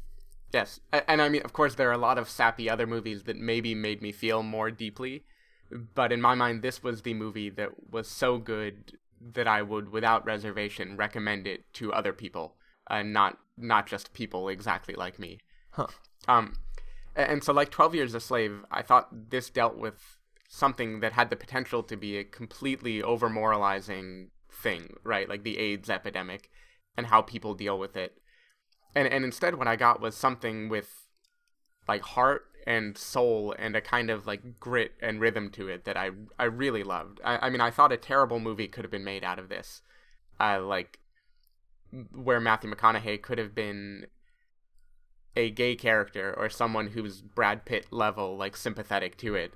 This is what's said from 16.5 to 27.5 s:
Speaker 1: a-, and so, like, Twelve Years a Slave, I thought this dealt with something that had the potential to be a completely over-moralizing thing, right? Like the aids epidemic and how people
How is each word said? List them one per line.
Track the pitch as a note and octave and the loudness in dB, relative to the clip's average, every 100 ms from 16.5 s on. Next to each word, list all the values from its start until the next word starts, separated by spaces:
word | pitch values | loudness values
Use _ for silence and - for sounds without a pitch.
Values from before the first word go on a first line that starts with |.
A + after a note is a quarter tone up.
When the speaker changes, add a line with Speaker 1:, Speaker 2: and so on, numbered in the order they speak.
| - - - - - - D3 | -4 -6 -6 -8 -10 -8 0
Speaker 1:
a-, | C#3+ | 0
and | D3 | 2
so, | C#3+ | 2
like, | C#3+ D3 | 4 2
Twelve | - E3 E3+ | 4 4 4
Years | C3 A2+ | -2 -4
a | |
Slave, | - B2 G#2+ G2+ - | -2 0 0 -4 -6
I | - | -6
thought | A2+ B2+ - A2+ A2 | 6 6 6 -10 -6
this | B2+ B2 | -4 -2
dealt | - A#2 A2 | 0 0 0
with | A2 - - - _ _ _ | -8 -8 -20 -20 _ _ _
something | - C#3 B2+ A2+ A2 | 2 2 2 -4 -2
that | A2 | 0
had | A#2 A#2+ | 2 2
the | A#2+ | 2
potential | - C3 B2+ A#2+ | -4 -6 -2 -4
to | A2+ G#2 | -4 -8
be | G#2 G2+ | -6 -6
a | G2+ | -8
completely | - A#2 - C#3 C3+ B2 G#2+ | -12 -14 -8 -6 -4 -4 -4
over-moralizing | G#2 A#2 A#2 A2 A2 G#2+ G2+ G2 G2 F#2+ F#2 F#2 F#2 - - | 0 2 2 2 2 4 2 0 -4 -10 -10 -14 -18 -20 -20
thing, | - A#2 F2 E2 - | -6 -4 -4 -8 -14
right? | A2 G#2 F#2+ | -4 -2 -2
Like | G#2 | -6
the | G2+ G#2+ | -6 -2
aids | G#2+ G2+ F#2+ | -2 -2 -2
epidemic | F#2+ G#2 F#2+ F2+ F#2+ - - - _ _ - | -4 -4 -8 -8 -12 -16 -20 -20 _ _ -8
and | A#2+ | 6
how | A2 | 6
people | G#2+ A#2+ A2 | 6 -4 -6